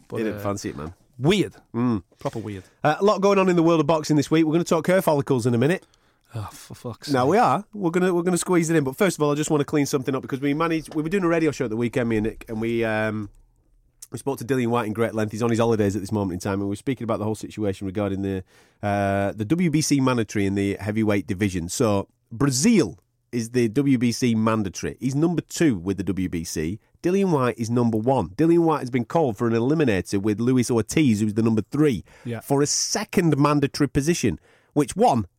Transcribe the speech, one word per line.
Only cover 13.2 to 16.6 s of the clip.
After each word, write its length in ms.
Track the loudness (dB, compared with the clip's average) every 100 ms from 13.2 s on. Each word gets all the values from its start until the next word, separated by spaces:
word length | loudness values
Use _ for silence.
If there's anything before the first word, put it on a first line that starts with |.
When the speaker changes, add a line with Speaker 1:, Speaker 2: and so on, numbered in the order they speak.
| -10 -14 _ _ _ _ _ _ -16
Speaker 2:
we 60 | -8
spoke 200 | -6 -6
to 60 |
Dillian 240 | -2 0 2
Whyte 180 | 0 -2
in 60 |
great 220 | -2 -2
length. 180 | -2 -4
He's 100 | -2
on 80 | 0
his 80 | 2
holidays 380 | 2 2 0 0
at 40 |
this 120 | -4
moment 220 | -2 -2
in 40 | -4
time, 160 | -4
and 80 | -4